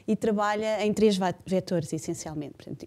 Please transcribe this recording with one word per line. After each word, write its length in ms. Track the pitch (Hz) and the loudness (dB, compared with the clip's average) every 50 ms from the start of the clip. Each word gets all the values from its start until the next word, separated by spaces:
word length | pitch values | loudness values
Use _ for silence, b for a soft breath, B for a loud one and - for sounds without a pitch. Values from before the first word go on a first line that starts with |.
| B B | B B
e 80 | 214 | 0
trabalha 680 | 208 - 226 214 208 208 208 214 208 220 220 220 196 208 | 2 2 2 2 2 2 2 0 0 0 -2 0 0 2
em 80 | 208 208 | 0 2
três 240 | - 214 220 202 185 | 4 4 4 6 4
va-, 160 | 190 180 - - - | 2 0 -2 -2 -4
vetores, 480 | - 190 185 180 - 185 170 160 - - | -2 0 0 0 0 0 0 0 -2 -4
essencialmente. 640 | 156 - - 170 - - 165 156 156 147 135 - | -6 -4 -4 -6 -6 -6 -10 -8 -8 -8 -10 -12
Portanto, 280 | - - - - - - | -14 -14 -14 -12 -8 -2